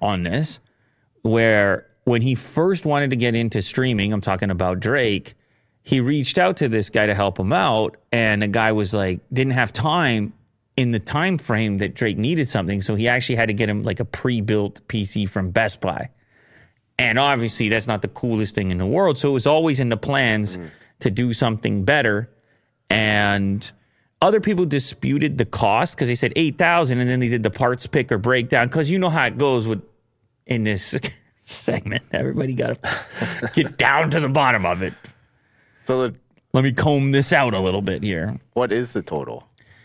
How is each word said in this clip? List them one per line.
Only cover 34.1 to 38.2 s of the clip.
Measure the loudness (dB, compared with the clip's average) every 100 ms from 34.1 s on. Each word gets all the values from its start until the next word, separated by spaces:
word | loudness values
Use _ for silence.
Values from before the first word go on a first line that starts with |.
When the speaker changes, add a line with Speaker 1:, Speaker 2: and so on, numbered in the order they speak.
Speaker 1:
to | 0
the | 0
bottom | 2 4 2 0
of | -2
it. | -4 -8 -20 -20 _ _ _ _ _ _
Speaker 2:
So | -4 -2 -2
the | -6 _ _ _
Speaker 1:
Let | 2
me | 2
comb | 2 2 2 4
this | 2 4
out | 2 2
a | 0
little | 0 0
bit | -2 -4
here. | -4 -4